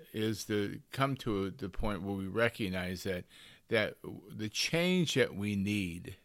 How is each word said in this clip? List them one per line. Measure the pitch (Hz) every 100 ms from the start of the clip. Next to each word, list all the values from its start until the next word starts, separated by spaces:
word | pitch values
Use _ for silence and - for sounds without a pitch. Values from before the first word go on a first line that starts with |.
| -
is | 110 110 104
to | - 104 101 - -
come | - 139 127
to | 123 101 98
the | 90 95
point | - 110 98
where | 98
we | 98 95
recognize | 101 117 - 98 92 90 92
that, | 101 90 - - - - -
that | 113 101 - - - -
the | - 107
change | - - 165 180 185 165
that | 131 120
we | 92 104 101
need | 98 104 92 85 87 90